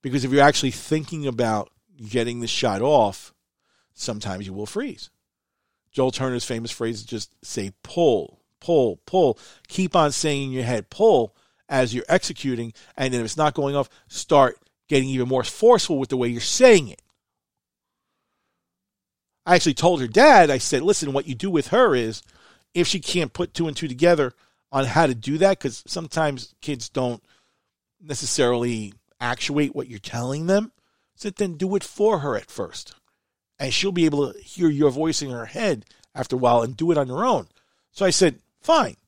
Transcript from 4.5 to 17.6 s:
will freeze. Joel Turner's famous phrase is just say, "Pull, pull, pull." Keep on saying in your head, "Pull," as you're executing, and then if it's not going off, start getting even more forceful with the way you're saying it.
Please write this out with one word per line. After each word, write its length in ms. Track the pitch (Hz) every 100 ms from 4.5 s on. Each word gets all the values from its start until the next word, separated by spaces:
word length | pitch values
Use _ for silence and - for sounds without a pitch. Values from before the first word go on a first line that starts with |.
will 120 | 95 104
freeze. 440 | 202 262 - - _ _ _ _ _ _ _ _
Joel 200 | - 131
Turner's 340 | - 131 123 -
famous 260 | 117 117
phrase 280 | - 113 113
is 60 | 110
just 280 | 113 - _
say, 300 | - - 98 -
"Pull, 580 | - - 165 107 73 _ _ _
pull, 380 | - 165 120 87 -
pull." 320 | 185 151 110 - _ _
Keep 280 | - 185 180
on 160 | 151
saying 320 | 139 156 139
in 80 | 139
your 120 | 131
head, 280 | 120 120 98
"Pull," 440 | - 220 156 110 _ _ _ _
as 260 | 135 127
you're 120 | 117 -
executing, 680 | 165 - - 135 120 117 - - -
and 180 | 131
then 80 | 123
if 40 | 113
it's 120 | 151
not 180 | 151 143
going 200 | 139 143
off, 140 | 131 _ _
start 520 | - - 147 127 - _ _ _
getting 220 | 143 135
even 180 | 131 123
more 160 | 127
forceful 540 | 120 - 220 240 - 147
with 120 | 131
the 80 | 131
way 100 | 123
you're 140 | 117
saying 480 | - - 254 202 123
it. 120 | - _ _ _ _ _ _